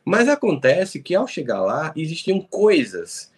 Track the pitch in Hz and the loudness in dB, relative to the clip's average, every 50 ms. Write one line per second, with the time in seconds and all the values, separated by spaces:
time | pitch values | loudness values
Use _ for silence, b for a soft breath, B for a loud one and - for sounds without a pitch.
0 | _ - 180 226 240 269 294 285 - 220 160 131 127 127 143 175 190 190 - - | _ 0 2 2 4 4 2 2 2 -2 -2 2 4 4 4 4 2 -2 -6 -12
1 | 135 - 175 190 254 254 - - 143 120 107 98 95 98 113 139 156 156 151 151 | -8 -2 0 0 0 -2 -6 -8 -6 -4 -4 -2 -2 -2 -2 -2 -4 -6 -6 -6
2 | 160 156 165 160 - 185 190 190 185 - - 180 208 214 196 160 123 104 95 87 | -6 -6 -6 -6 -2 -2 -2 -2 -2 -4 -2 2 4 6 6 4 2 0 -4 -10
3 | 85 - - - - - _ | -12 -10 -14 -16 -16 -18 _